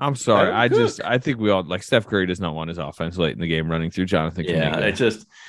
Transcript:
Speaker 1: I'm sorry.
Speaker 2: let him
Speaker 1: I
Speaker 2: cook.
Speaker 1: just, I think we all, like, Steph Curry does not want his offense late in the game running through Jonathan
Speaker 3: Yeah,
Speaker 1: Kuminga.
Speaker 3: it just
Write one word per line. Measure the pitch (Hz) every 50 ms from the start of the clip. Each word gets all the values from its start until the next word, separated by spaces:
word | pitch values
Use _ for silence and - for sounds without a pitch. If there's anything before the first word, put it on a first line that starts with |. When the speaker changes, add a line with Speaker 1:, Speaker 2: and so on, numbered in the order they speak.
Speaker 1:
I'm | 139 143 139
sorry. | 123 - - 110 98 85
Speaker 2:
let | 92 87
him | 107
Speaker 1:
I | 120 120
Speaker 2:
cook. | 381 453
Speaker 1:
just, | 480 - - - -
I | 92 120 131
think | 131 156 131 113
we | 110 104
all, | 98 95 87
like, | 76 90 92 -
Steph | - 139 117 104
Curry | - 107 98 92
does | 90 90 80
not | 95 82 78
want | 80 80 80
his | 82 85
offense | 78 73 - - 82 85 87
late | 90 85 76 -
in | -
the | 85 82
game | 82 80 80 82
running | 82 80 82 85
through | - - 92
Jonathan | 90 101 82 78 82 80 87 78
Speaker 3:
Yeah, | 87 85 80 80 78 78
Speaker 1:
Kuminga. | 78 -
Speaker 3:
it | 104 -
just | - 127 113 110 - - _ _ - -